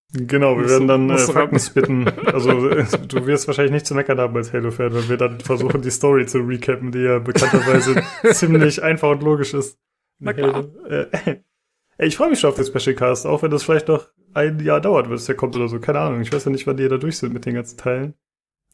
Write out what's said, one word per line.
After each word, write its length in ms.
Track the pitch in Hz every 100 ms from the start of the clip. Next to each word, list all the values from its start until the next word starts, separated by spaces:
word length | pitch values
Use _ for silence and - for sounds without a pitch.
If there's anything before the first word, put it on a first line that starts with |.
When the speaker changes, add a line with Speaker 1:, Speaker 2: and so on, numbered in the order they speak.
| _
Speaker 1:
Genau, 420 | 131 123 143 139 123
wir 60 |
Speaker 2:
Musst 60 | 123
Speaker 1:
werden 160 | 131 135
Speaker 2:
du, 60 |
Speaker 1:
dann, 160 | 131 131
äh, 40 |
Speaker 2:
musst 140 | 131 127
du 40 |
Speaker 1:
Fakten 220 | 135 147 139
Speaker 2:
raten. 80 | -
Speaker 1:
spitten. 400 | 139 131 127 120
Speaker 2:
<laughs> 280 | - -
Speaker 1:
Also, 360 | 135 123 127 135
äh, 160 | 151 123 - -
du 160 | 131 127
wirst 200 | 147 -
wahrscheinlich 260 | 139 139
nicht 120 | 147 151
zu 80 | 139
meckern 240 | 139 127
haben 160 | 123 117
als 160 | 113
Halo-Fan, 400 | 123 120 117 120
wenn 160 | 117 117
wir 80 | 123
dann 220 | 123 117
versuchen, 400 | - 123 127 139
die 80 | 127
Story 340 | - 147 139 131
zu 140 | 131
recappen, 520 | 120 123 127 123 127
die 60 | 127
ja 200 | 127 123
bekannterweise 840 | 117 - 120 127 123 131 127 131 - -
Speaker 2:
<laughs> 80 | 202
Speaker 1:
ziemlich 480 | - 170 160 151 147
einfach 260 | 160 160 147
und 120 | 143
logisch 300 | 151 151 135
ist. 240 | 143 135 - _ _ _ _
Speaker 2:
Na 120 | 143
klar. 200 | 175 135
Speaker 1:
Halo. 320 | 135 147 190 349
Äh, 220 | 147 -
<laughs> 320 | - - 135 _ _ _ _ _ -
ey, 100 | 160
ich 80 | -
freu 120 | 330
mich 100 | 277
schon 100 | 147
auf 60 | 135
den 80 | 131
Special 300 | 131 135 131
Cast, 300 | 127 123 151
auch 160 | 151
wenn 80 | 160
das 120 | 147
vielleicht 240 | - 160 156
noch 180 | 151 - _ _
ein 260 | - 151 156
Jahr 200 | 151 151
dauert, 280 | 190 165 120
bis 160 | 120 -
der 100 | 127
kommt 200 | 123 123
oder 100 | 120
so. 120 | 117
Keine 200 | 117 143
Ahnung, 220 | 156 120
ich 100 | 113
weiß 120 | 143 139
ja 60 |
nicht, 160 | 135 -
wann 100 | 135
die 100 | 131
da 80 | 131
durch 200 | 151 160
sind 160 | 123
mit 120 | 120 127
den 100 | 120
ganzen 220 | 117 -
Teilen. 360 | 131 127 143 - _ _ _ _ _